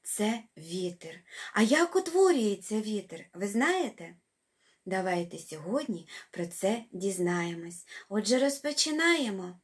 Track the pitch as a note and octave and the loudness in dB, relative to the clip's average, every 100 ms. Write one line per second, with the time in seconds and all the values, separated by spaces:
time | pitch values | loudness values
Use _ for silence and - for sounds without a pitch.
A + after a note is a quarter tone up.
0 | - - G#3+ A#3 - - D#3+ F3+ F3+ F3 | -4 0 0 0 -8 -18 -8 -4 -4 -6
1 | D#3+ E3 _ - - G3+ A3 D4+ E4+ F#4+ | -14 -16 _ -14 -4 4 6 6 4 2
2 | F#4 F4 F#4+ D4 G#3+ F#3+ - G#3+ G#3+ G#3 | 2 6 6 6 2 0 -2 -4 -2 -4
3 | F3+ D#3 - F3 G3+ A3 D4+ F#4 C#4 - | -6 -16 -14 -8 -2 2 4 2 0 -6
4 | E3 E3+ _ _ _ _ _ _ - F#3+ | -18 -18 _ _ _ _ _ _ -4 -2
5 | F#3 F3 E3+ D#3+ - D#3 D#3+ C4 C#4 F3 | 0 -2 -2 -8 -12 -12 -4 -2 -2 -6
6 | - - - - E3+ - F#3+ A#3 A3+ F3+ | -8 -18 -12 -8 -6 -2 0 0 -6 -4
7 | G3 F3 F3 F3 E3+ E3+ E3+ F3 - - | -4 0 0 0 -2 -6 -12 -16 -16 -18
8 | - G3+ G3 B3+ C#4 C#4 D4 D4 D#4 D4+ | -4 -2 2 2 2 0 -4 -2 0 2
9 | E4+ E4 A#3+ F#3+ F3+ F3+ | 4 4 0 -4 -8 -12